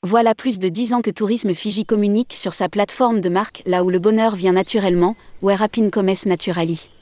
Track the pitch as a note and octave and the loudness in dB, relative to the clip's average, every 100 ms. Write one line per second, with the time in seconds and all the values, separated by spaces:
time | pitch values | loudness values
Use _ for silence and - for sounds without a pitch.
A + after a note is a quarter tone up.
0 | F3+ A3+ A#3 A3 C4 G#3 F#3 F3 A#3 A#3+ | 0 2 2 0 -2 -2 -2 -2 -2 0
1 | A3+ F#3+ G#3 A#3 G#3 F3 G#3 G3+ G3+ G#3+ | -2 -2 -2 0 0 -2 -4 -4 -2 0
2 | G#3 G#3 B3 - G3 - F3+ G#3 G3+ - | 2 0 -2 -4 -4 -2 -2 0 -2 0
3 | B3+ A3+ F3+ F3+ G#3+ - - F3+ F3+ F3+ | 0 2 0 -2 -4 -8 -2 0 2 2
4 | F#3+ A3 A3 G3+ F#3 F#3 F#3+ A3+ G3 F3+ | 2 2 2 0 2 2 2 0 2 2
5 | F3 A3+ - - G3 G3 G#3+ - G#3+ G3 | 2 0 -14 -4 0 2 0 0 0 2
6 | F#3+ F#3+ G#3 F3 - F3 E3 E3 - - | 0 0 0 -2 -2 -2 -2 -4 -8 -20